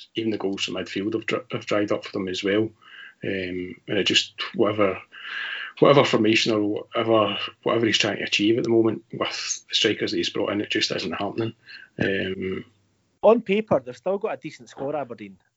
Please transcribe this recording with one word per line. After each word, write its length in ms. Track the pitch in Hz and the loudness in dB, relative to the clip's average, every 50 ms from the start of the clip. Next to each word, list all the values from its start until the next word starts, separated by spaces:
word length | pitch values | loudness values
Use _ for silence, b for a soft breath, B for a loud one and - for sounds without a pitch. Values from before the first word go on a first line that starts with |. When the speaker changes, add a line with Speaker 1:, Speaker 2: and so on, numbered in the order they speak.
| - - _ | -20 -10 _
Speaker 1:
even 160 | 113 110 113 | -4 -2 -2
the 80 | 104 101 | -2 0
goals 260 | - 98 98 98 - | -2 -4 -2 -4 -6
from 100 | - 92 | -6 -6
midfield 400 | 92 90 - - 98 95 110 113 | -6 -8 -6 -6 -4 -4 -2 -4
have 120 | 110 - | -4 -2
dri-, 140 | - - - - - | -2 -4 -4 -4 -6
have 160 | - 120 - | -8 -8 -4
dried 240 | - 113 104 104 104 | -2 0 0 0 0
up 140 | 107 98 - | -2 -4 -4
for 80 | - | -6
them 160 | - 104 95 90 | -6 -6 -4 -4
as 160 | 92 92 101 | -6 -2 0
well. 180 | 98 98 107 113 113 B B B B B B B B B B - | 2 2 2 2 0 B B B B B B B B B B -6
Um, 500 | - 98 95 92 90 90 90 90 90 - - _ - | -6 -4 -4 -4 -6 -6 -6 -8 -8 -12 -16 _ -4
and 100 | 104 98 | -2 0
it 60 | 90 | 0
just, 300 | - 104 - - - - - - - - | 2 2 0 0 -2 -8 -10 -10 -8 0
whatever, 440 | - 110 101 107 107 104 95 92 - - _ B B B B B B B B B B B B B - | 2 2 2 4 4 2 2 2 -2 -10 _ B B B B B B B B B B B B B 6
whatever 240 | 156 - 139 143 127 | 6 8 8 8 8
formation 480 | - - 110 110 107 110 - - 123 | 6 4 4 4 6 4 4 4 2
or 100 | 110 107 | 2 2
whatever, 760 | 104 104 104 - - - - 117 113 113 113 110 104 101 104 104 - - - _ _ | 2 0 -2 -4 -6 -6 -4 -2 2 4 4 4 4 4 0 -4 -6 -10 -12 _ _
whatever 220 | - - 117 120 | 0 2 2 2
he's 120 | - - - | 2 2 2
trying 200 | - 107 101 - | 0 0 -2 -2
to 40 | - | -2
achieve 340 | - - - 104 107 113 123 | -2 0 2 4 4 4 2
at 60 | 120 | 2
the 60 | 113 | 4
moment 320 | 117 113 113 113 107 - - _ | 4 4 4 4 0 -2 -8 _
with 520 | - - 101 - - - - - - - - _ | -6 -6 -4 -4 -4 -6 -6 -8 -8 -8 -8 _
the 60 | - | -2
strikers 380 | - - 110 104 - - 98 | 0 2 2 0 0 -2 -2
that 60 | 104 85 | -2 -2
he's 120 | 87 - | -2 -2
brought 200 | - - 101 - | -2 -2 -2 -2
in, 80 | 101 104 | -2 -4
it 100 | 104 - | -4 -2
just 220 | - - - - | -2 -2 -2 -2
isn't 200 | - - - 90 | -2 -4 -4 -6
happening. 420 | 80 - 101 98 - - 113 113 - B B B B B B B _ - | -6 -4 -6 -6 -4 -4 -4 -4 -6 B B B B B B B _ -4
Um, 640 | - 98 98 95 95 95 95 95 95 95 92 - - - _ _ _ _ _ _ _ _ _ _ | -2 -2 0 -2 -4 -4 -6 -6 -6 -6 -6 -8 -10 -14 _ _ _ _ _ _ _ _ _ _
Speaker 2:
On 180 | - 202 226 247 | 4 6 6 6
paper, 400 | 214 - 190 214 220 - 180 139 123 | 2 0 -2 -2 0 0 -2 -2 -2
they've 120 | 127 123 | -4 -14
still 220 | - _ 185 190 202 | -8 _ -4 -4 -2
got 160 | 214 208 147 | -4 -6 -6
a 60 | 123 | -6
decent 280 | - 156 - - 120 107 | -10 -14 -16 -16 -20 -20
squad, 260 | - - 139 139 151 | -12 -8 -8 -6 -4
Aberdeen. 440 | 147 135 120 117 107 107 98 95 - _ _ _ | -6 -6 -8 -10 -14 -14 -16 -16 -20 _ _ _